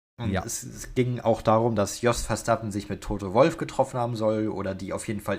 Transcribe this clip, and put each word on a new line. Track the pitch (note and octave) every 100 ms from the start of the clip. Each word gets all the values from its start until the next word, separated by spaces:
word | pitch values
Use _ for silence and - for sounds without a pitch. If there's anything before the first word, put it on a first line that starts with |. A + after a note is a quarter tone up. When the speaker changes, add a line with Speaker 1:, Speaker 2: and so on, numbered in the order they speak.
| _ _
Speaker 1:
Und | A#2
Speaker 2:
Ja. | F#2 -
Speaker 1:
es, | -
es | B2+ A#2+ -
ging | - B2 B2
auch | A2+ A2
darum, | - A2 A#2+ G#2+
dass | G2 -
Jos | B2 A#2+
Verstappen | - A2 - A2+ A2
sich | G2+ G2+
mit | F#2+
Toto | - G#2 G2
Wolff | G2 D#3 E3
getroffen | C#3 - C3 C3
haben | A#2+ A#2
soll | G#2+ A2 G#2+
oder | F#2+ G2
die | F#2+ F#2
auf | F#2+ -
jeden | G#2+
Fall | G2+